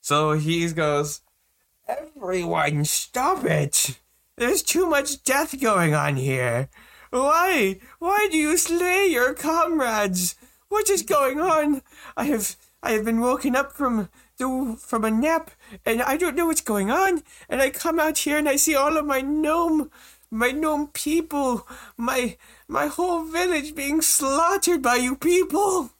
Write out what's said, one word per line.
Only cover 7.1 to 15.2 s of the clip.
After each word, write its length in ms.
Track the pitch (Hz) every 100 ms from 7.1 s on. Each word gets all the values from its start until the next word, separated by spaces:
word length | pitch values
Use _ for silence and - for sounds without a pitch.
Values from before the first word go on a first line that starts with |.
Why? 680 | 247 269 311 359 349 196 190 - -
Why 300 | 330 403 415
do 60 | 311
you 200 | 302 330
slay 500 | - 339 359 359 403
your 280 | 302 247
comrades? 1000 | - 294 330 330 330 254 220 208 180 180 - - _ _
What 220 | 415 415
is 120 | 392
going 380 | - 294 269 269
on? 420 | 349 320 302 285 - - - -
I 80 |
have 320 | 254 226 214 - _ _
I 80 | -
have 120 | 220 214
been 140 | 226
woken 360 | 240 254 269 254
up 160 | 277
from 380 | - 277 233 190 _ _ _
the, 400 | 262 262 262 220
from 260 | - 233
a 60 | 220
nap, 400 | 220